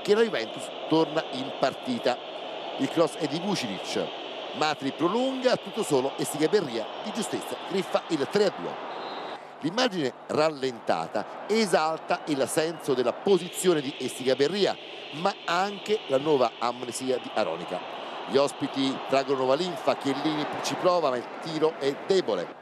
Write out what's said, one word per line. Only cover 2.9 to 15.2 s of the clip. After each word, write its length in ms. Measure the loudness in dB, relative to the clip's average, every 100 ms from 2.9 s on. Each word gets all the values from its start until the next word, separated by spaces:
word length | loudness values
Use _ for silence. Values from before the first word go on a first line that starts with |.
| 4 2 2
è 120 | -4
di 120 | -2
Vucinic. 680 | -2 -2 -2 -6 -4 -4 -4 -6 -10 -10 -10
Matri 380 | -2 -2 0 -4
prolunga, 640 | 0 0 2 0 2 2 2
tutto 260 | -2 -4
solo, 300 | 2 4 2 -2
e 80 |
Stigaberria 640 | -4 2 4 4 2 -4 -4 -6
di 80 | -6
giustezza 440 | -4 -2 -4 -4 -8 -2
griffa 340 | -2 0 -2 0
il 180 | 0 2
tre 160 | 4 4
a 60 | 2
due. 380 | -8 -8 -8 -8 -8 -8 -10 -12 -14 -6
L'immagine 540 | -4 2 0 2 -2 -2 -2
rallentata 1160 | 2 2 2 -4 -4 -2 0 0 -4 -4 -8 0
esalta 720 | 2 4 4 2 -2 -2 -4 0
il 220 | 0 2
senso 460 | 2 0 -2 0
della 200 | 2 2
posizione 680 | 2 4 4 2 0 4 4
di 140 | 2 -4
Estigaberria, 760 | -6 -2 0 4 4 4 2 0 -8 -14 -12
ma 200 | -2